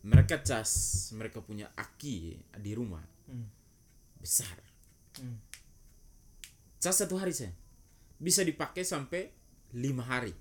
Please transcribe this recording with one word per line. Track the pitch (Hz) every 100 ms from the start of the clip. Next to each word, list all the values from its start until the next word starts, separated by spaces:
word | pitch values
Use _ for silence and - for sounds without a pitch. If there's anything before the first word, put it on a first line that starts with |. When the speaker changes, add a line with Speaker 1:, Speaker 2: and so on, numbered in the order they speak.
Speaker 1:
Mereka | 101 143 147 156
cas, | - 117 107 - - - -
mereka | 110 110 110
punya | - 104 104
aki | - - - 151 104 82 - - -
di | 98
rumah. | 107 117 82 82 -
Speaker 2:
Hmm. | - 123 110 - - - - - - -
Speaker 1:
Besar. | - - - 85 - - - - - 139
Speaker 2:
Hmm. | 127 113 - - - - - - - - - - - - - -
Speaker 1:
Cas | 180 190
satu | 190 185
hari | 185
saya. | 151 104 87 - - - - - -
Bisa | 160 180
dipakai | 175 - 151 -
sampai | 180 156 135 175 202 - - - -
lima | 120 135 127
hari. | 123 123 117 82